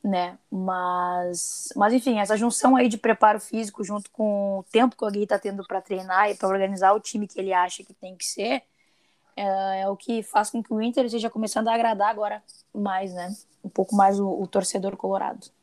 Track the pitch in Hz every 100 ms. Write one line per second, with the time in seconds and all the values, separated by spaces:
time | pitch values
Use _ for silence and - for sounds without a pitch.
0 | 208 185 180 185 _ 190 185 185 180 180
1 | 180 180 180 175 - - - - 208 247
2 | 262 220 202 214 233 - 254 254 247 214
3 | 233 220 214 214 - 220 214 - 202 208
4 | 202 - 214 202 202 196 - 220 247 -
5 | 220 202 208 202 202 196 190 190 - 190
6 | 185 185 208 202 190 196 196 196 190 214
7 | - 214 208 - 190 185 180 - - 190
8 | 185 185 - - 214 254 _ _ _ _
9 | _ _ _ - 202 190 190 190 196 202
10 | - 233 214 214 208 240 214 214 226 247
11 | 247 233 220 220 220 214 226 233 233 208
12 | 208 214 208 208 _ - _ 208 202 185
13 | 196 180 180 208 _ _ 190 - 190 208
14 | 196 196 196 175 185 202 190 196 190 196
15 | 190 196 196 - - _